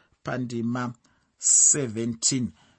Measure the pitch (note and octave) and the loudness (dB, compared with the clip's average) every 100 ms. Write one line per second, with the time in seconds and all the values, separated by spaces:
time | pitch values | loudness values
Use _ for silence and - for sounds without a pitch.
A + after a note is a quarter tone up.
0 | _ _ - B2+ A#2+ A#2 A#2 B2 B2 - | _ _ -8 -6 -4 -4 -2 -2 -6 -8
1 | _ _ _ - - - - D3+ B2 A2 | _ _ _ -4 2 4 4 2 -2 -2
2 | A#2+ A2+ - C3+ A2 - _ | -4 -2 0 0 -2 -8 _